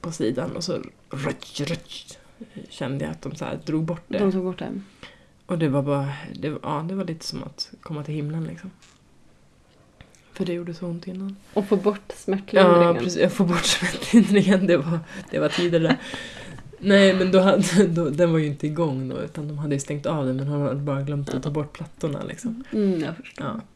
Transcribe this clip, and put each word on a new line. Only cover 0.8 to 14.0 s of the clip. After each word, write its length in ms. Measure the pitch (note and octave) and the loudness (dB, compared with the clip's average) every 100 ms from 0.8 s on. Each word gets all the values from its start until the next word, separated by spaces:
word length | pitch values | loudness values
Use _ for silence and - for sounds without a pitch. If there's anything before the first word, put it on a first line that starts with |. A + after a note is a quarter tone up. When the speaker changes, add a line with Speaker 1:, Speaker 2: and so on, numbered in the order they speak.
| - _ _ | -8 _ _
Speaker 1:
rutsch, 520 | C3+ D3+ - - - | -6 -6 -6 -12 -8
rutsch, 560 | D3 E3 - - - - - _ - - - | -6 -6 -10 -18 -18 -20 -20 _ -20 -18 -18
kände 360 | - C3 C#3 D#3 | -10 -6 -6 -6
jag 60 | |
att 100 | D#3+ | -8
de 140 | C#3 - | -12 -10
så 100 | - | -10
här 140 | - - | -8 -4
drog 180 | D#3 | -2
bort 200 | D#3+ E3 - | -2 -6 -6
det. 100 | G3 | 0
Speaker 2:
De 120 | G3 | 0
tog 120 | F#3 | 0
bort 160 | F#3 F3+ | -4 -6
det. 220 | E3+ G3 G3 - - - _ _ - | -8 -10 -12 -20 -20 -20 _ _ -6
Speaker 1:
Och 120 | F3 | -2
det 120 | D#3 | 2
var 120 | C#3 | 0
bara, 260 | C#3 C#3+ C#3 C#3 - - | 0 -2 -2 -8 -12 -8
det, 180 | D#3 D3 | -6 -6
ja, 220 | - D3 D#3+ | -6 -6 -4
det 60 | F#3+ | -6
var 100 | F3+ | -6
lite 200 | D#3+ - | -8 -10
som 180 | D#3 | -10
att 280 | - - - - | -12 -10 -12 -12
komma 220 | - D3+ | -10 -10
till 100 | D3 D3+ | -6 -6
himlen, 280 | D3 D#3+ | -4 -6
liksom. 280 | D#3+ E3 F#3+ - - _ _ _ - _ _ _ _ _ _ _ - _ _ | -6 -10 -14 -18 -20 _ _ _ -20 _ _ _ _ _ _ _ -20 _ _
För 120 | - F3+ | -8 -4
det 80 | |
gjorde 200 | F3 F3 | -4 -6
så 140 | E3+ F3+ | -8 -8
ont 200 | E3+ F#3 | -8 -10
innan. 280 | F#3 G3 G3 - | -10 -10 -12 -6
Speaker 2:
Och 140 | G#3 G3 | -4 0
få 80 | G3 | 2
bort 360 | G3 G3+ - - | 2 -2 -10 -10
smärtlindringen. 680 | - G3 - - F#3 F3 | -4 -4 2 6 8 8
Speaker 1:
Ja, 120 | E3+ | 6
precis. 240 | E3+ F3+ E3+ | 4 0 2
Jag 100 | F#3 | 2
får 120 | - F3 | 2 2
bort 200 | E3+ - | 2 0
smärtlindringen. 1040 | - F3 - | 0 -2 -6